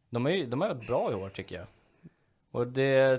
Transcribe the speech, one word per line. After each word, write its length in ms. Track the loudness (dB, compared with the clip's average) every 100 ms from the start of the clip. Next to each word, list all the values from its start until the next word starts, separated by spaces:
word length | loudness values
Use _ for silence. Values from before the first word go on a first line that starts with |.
| _
De 160 | -2 0
är 40 |
ju, 160 | -2 -2
de 140 | -2
har 80 | -4
varit 180 | -4 -4
bra 260 | -2 -2
i 20 |
år, 140 | -4 -6
tycker 280 | -10 -12 -12
jag. 100 | -14 _ _ _ -20 _ _ _ _
Och 160 | -6 -2
det 520 | 0 4 6 6